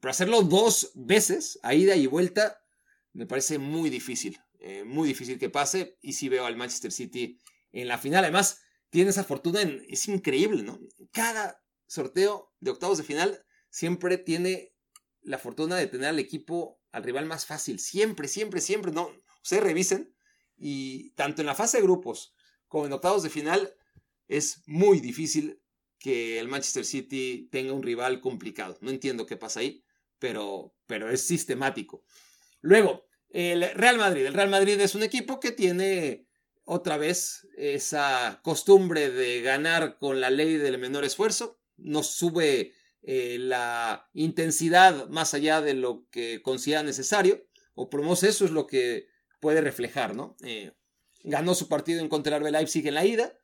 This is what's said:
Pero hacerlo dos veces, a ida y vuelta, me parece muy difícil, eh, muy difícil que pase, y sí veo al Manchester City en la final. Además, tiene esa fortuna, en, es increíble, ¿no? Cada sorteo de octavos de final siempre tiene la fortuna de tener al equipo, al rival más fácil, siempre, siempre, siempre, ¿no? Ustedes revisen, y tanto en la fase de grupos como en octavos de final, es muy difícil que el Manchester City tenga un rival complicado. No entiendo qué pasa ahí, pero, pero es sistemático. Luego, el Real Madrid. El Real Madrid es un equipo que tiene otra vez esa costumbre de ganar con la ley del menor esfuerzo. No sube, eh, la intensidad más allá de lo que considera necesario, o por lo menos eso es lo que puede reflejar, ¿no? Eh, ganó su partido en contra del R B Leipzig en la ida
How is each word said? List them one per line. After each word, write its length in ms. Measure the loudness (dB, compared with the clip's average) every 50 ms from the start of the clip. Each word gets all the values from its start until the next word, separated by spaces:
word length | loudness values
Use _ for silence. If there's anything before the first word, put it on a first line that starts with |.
Pero 120 | -6 -4 -2
hacerlo 280 | 0 0 4 4 4
dos 520 | 6 6 6 6 6 4 4 2 -2 -4 _
veces, 640 | -16 0 4 4 4 6 4 0 -2 -2 -8 -12 -10 -4
a 120 | 2 4
ida 220 | 6 6 6 6
y 100 | 6 4
vuelta, 580 | 2 2 0 0 0 2 0 0 0 -2 _ _ _ _ _ _ _ _ _ _ _ _
me 140 | -14 -12
parece 320 | -6 -6 -4 -4 -2 -4 -4
muy 320 | -6 -6 -4 -2 -2 -2
difícil, 500 | -4 -4 -8 -8 -8 -8 -8 -8 -10 -12 _ _ _ _
eh, 240 | -18 -16 -14 -14 -12
muy 240 | -8 -4 -2 0 0
difícil 300 | -2 -2 -6 -10 -8 -6
que 120 | -6 -4
pase, 480 | -2 -2 -2 0 -2 -4 -4 -6 -12 _
y 140 | -12 -10 -8
sí 160 | -6 -4 -2
veo 160 | -2 0 0
al 100 | -2 -6
Manchester 360 | -6 -8 -8 -8 -8 -8 -8 -10
City 460 | -8 -10 -10 -8 -8 -8 -8 -10 _ _ -20 _ _ _ _ _
en 160 | -10 -6 -6
la 100 | -6 -4
final. 260 | -4 2 4 4 4
Además, 380 | 4 4 2 2 2 -2 -6 _ _ _ _ _ _
tiene 220 | 2 4 4 4
esa 140 | 4 0 -2
fortuna, 360 | -4 -6 -4 -2 -2 0 0
en, 240 | 0 0 -2 -6 -12 -8
es 180 | -6 -6 -4 -2
increíble, 540 | -2 -2 0 0 2 2 2 2 2 -2 -4
¿no? 180 | -6 -12 -14 -18 -20 _ _ -20 _ _
Cada 500 | -2 -2 -2 0 -2 -4 -6 -8 _ _ _ _ _ _
sorteo 680 | _ -8 -8 -8 -4 0 2 2 2 2 -2 -10 _ _ _
de 100 | -6 -6
octavos 260 | -6 -4 0 0 0
de 80 | 0 0
final 400 | -4 -2 0 0 0 -2 -4 _ _ _ _ _ _
siempre 460 | -10 -6 -2 -2 -2 -2 0 0 0
tiene 580 | 0 0 -2 -2 -2 0 -2 -4 -4 -8 -16 _ _ _ _ _ -20 _ _ _ _
la 160 | _ -10 -10
fortuna 400 | -8 -8 -12 -6 -4 -4 -2 0
de 120 | -2 -2 -2
tener 180 | -4 -4 -4
al 120 | -2 -2 -2
equipo, 640 | -2 -4 -6 -12 -10 -6 -6 -6 -6 -8 -12 _ _ _ _
al 100 | -10 -8
rival 240 | -6 -6 -6 -6
más 180 | -6 -8 -10 -10
fácil, 360 | -10 -8 -8 -6 -8 -6 -8
siempre, 480 | -8 -8 -2 0 0 0 0 -6 -8 -8
siempre, 320 | -6 -6 -6 -6 -4 -6 -2
siempre, 300 | -2 -2 -2 -2 -4 -4
¿no? 180 | -4 -6 -6 -8 -18 _ _ _ _ _
Ustedes 200 | -2 0 2 2
revisen, 520 | 2 2 2 2 0 0 -2 -2 -10 _ _ _ _ _ _ _ _ _
y 540 | _ -10 -10 -8 -8 -8 -8 -10 -12 -14 -16
tanto 320 | _ -4 -4 -4 -2 -4 -4
en 40 |
la 80 | -4 -2
fase 240 | -2 -2 0 2 4
de 40 | 4
grupos 520 | 4 4 2 0 -8 -10 -10 -12 -20 _ _ _ _ _ _ _
como 200 | _ -4 -4 -4
en 60 | -4 -6
octavos 300 | -2 0 2 2 2 0
de 60 | -2
final, 440 | -6 -6 -4 0 0 0 -2 -2 -10 _ _ _ _ -20 _ _ _ _ _
es 360 | _ -4 -2 -2 -4 -6 -10 _
muy 340 | -6 0 4 6 6 6 6
difícil 600 | 4 -4 -8 -6 -6 -2 -2 -2 -4 -4 -8 _ _ _ _ _ _ _ _ _
que 400 | -4 -4 -2 -2 -2 -4 -4 -6
el 80 | -6
Manchester 380 | -6 -6 -6 -6 -4 -4 -4 -6
City 640 | -6 -6 -8 -8 -6 -6 -6 -4 -4 -6 -8 -12 -8
tenga 220 | -8 -6 -6 -4 -6
un 100 | -6 -4
rival 380 | -4 -4 -2 -2 -2 -4 -2
complicado. 580 | -4 -6 -6 -6 -12 -12 -10 -10 -10 -10 -10 -12
No 100 | -8 -8
entiendo 360 | -8 -4 -4 -6 -4 -4 -6
qué 100 | -8 -10
pasa 240 | -12 -10 -10 -6 -4
ahí, 220 | -4 -6 -6 -10 _ _ _ _ _ _ _ _
pero, 560 | -6 -6 -4 -4 -6 -6 -8 -10 -10 -14 _ _ _
pero 240 | _ -8 -6 -4 -2
es 120 | -2 -2 -2
sistemático. 840 | -2 -2 -4 -2 -4 -6 -2 -2 -4 -4 -4 -12 -12 -16 -20 _ _ _ -20 _ _ _ _ _ _ _ _
Luego, 460 | 6 8 8 8 8 4 2 -2 _ _ _ _ _ _
el 380 | -6 -2 -2 0 0 0 0 -2 0
Real 240 | 4 6 6 6 6
Madrid. 260 | 4 2 2 2 0
El 100 | 0 2
Real 140 | 2 2 4
Madrid 320 | 4 4 4 4 4 4
es 140 | 2 2 2
un 80 | 0 -2
equipo 380 | -2 -2 -4 -4 -4 -8 -4
que 100 | -4 -6
tiene 760 | -2 2 0 2 2 2 0 0 0 0 -2 -4 -6 -8 _ _ _ _ _ _ _ _ _
otra 320 | -6 -6 -4 -2 -2 -2
vez 500 | 0 0 0 -2 -2 -4 -6 -8 -12 _ -20 _
esa 840 | -6 -4 -2 -2 -2 -4 -4 -2 0 0 2 2 0 0 -2 -6 -6 _
costumbre 680 | -4 -4 -2 8 10 10 10 10 6 2 2 0 0
de 320 | 0 0 0 0 0 -2 0
ganar 560 | 0 0 0 2 2 2 2 0 -2 -6 _
con 220 | -4 -2 -2 0
la 100 | 0 0
ley 260 | 2 2 2 2 2
del 220 | 2 2 0 0 -2
menor 260 | -4 -4 -4 -4 -4
esfuerzo. 560 | -4 -2 0 0 0 0 -2 -4 -6 -12 _ _ _ _
No 260 | _ -8 -4 -2 -2 -2
sube, 720 | -2 -4 0 0 0 2 2 2 4 4 2 0 -2 _ _ _ _ _ _ _
eh, 360 | -4 -2 -2 -2 -2 -4 -4
la 720 | -4 -2 -2 -2 -2 -2 -2 -2 -2 -4 -4 -6 -10 _ _
intensidad 960 | -2 -2 -2 0 0 0 0 0 0 2 6 8 10 10 10 10 6 -6 -6
más 260 | -4 -2 -2 -2 -2
allá 260 | 0 2 2 2 2
de 140 | 2 0 0
lo 320 | 0 0 -2 -4 -6 -10 _
que 320 | -10 -8 -6 -6 -8 -8 _
considera 400 | -4 -4 -2 -2 -2 -2 0 -2
necesario, 640 | -2 -4 -4 -2 0 2 4 6 4 4 2 -2 _ _ _ _ _ _
o 160 | -10 -10 -6
por 100 | -4 -4
lo 40 | 0
menos 180 | 0 0 4 4
eso 220 | 4 4 4 2
es 60 | 2
lo 160 | 2 0 -2
que 400 | 0 0 0 0 0 -2 -6 -8 _ _ _ _ _ _ _
puede 200 | 0 2 2 4
reflejar, 540 | 2 2 -2 -4 -8 -6 -4 -4 -4 -4 -4
¿no? 220 | -8 -10 -12 -14 _ -14
Eh, 280 | -12 -10 -10 -12 -14 -18 _ _ _ _ _ _ _ _ _ _
ganó 320 | -4 -2 0 2 0 0
su 140 | 0 0 -2
partido 320 | -2 -2 -2 -2 -2 -2
en 80 | -2 -2
contra 260 | -2 -2 0 0 0
del 80 | 0 0
R 100 | 0 2
B 60 | 0
Leipzig 280 | 0 0 -2 -2 -2
en 80 | 0 0
la 100 | 2 2
ida 320 | 2 2 2 -2 -2 -4 _